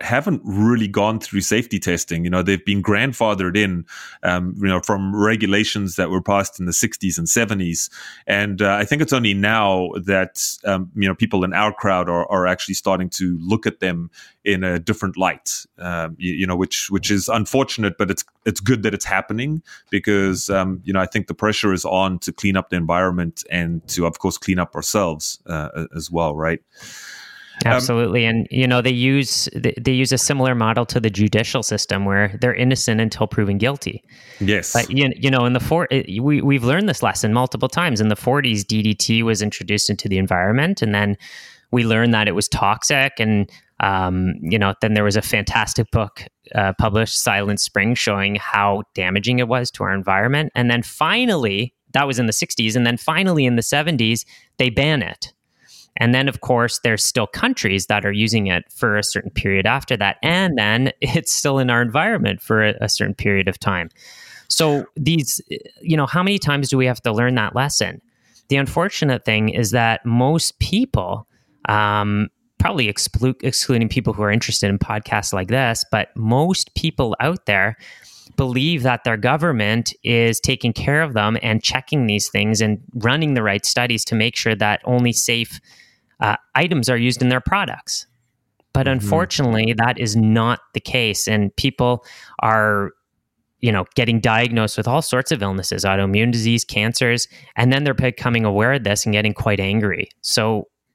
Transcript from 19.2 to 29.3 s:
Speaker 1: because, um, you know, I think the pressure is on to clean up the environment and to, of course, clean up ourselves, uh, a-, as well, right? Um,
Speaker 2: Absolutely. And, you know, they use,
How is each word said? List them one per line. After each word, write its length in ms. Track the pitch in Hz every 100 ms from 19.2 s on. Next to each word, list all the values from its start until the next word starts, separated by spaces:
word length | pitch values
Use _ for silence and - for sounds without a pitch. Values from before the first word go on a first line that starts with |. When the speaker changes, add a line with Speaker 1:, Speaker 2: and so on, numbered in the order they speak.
| - 110 139 160 - - -
Speaker 1:
because, 600 | 101 - 101 95 92 -
um, 320 | 95 95 90
you 80 | 92
know, 80 | 95
I 60 | 92
think 200 | 110 -
the 80 |
pressure 380 | - 107 104 104
is 120 | 92
on 360 | 87 92 95 90
to 120 | -
clean 240 | - 98 95
up 140 | -
the 60 | 90
environment 640 | 82 87 92 87 85 - -
and 340 | 87 85 82 -
to, 180 | - 85
of 140 | -
course, 180 | 95 -
clean 220 | - 90
up 160 | 87 78
ourselves, 640 | - 107 90 78 - - -
uh, 240 | 80 76
a-, 220 | - 80 80
as 160 | 78
well, 240 | 85 80 76
right? 240 | 80 82 _ - - - - - - - - -
Um, 80 | 117
Speaker 2:
Absolutely. 520 | 127 123 117 117 117
And, 220 | 113 113 -
you 180 | - 127
know, 120 | 123
they 120 | 123
use, 560 | 123 131 139 127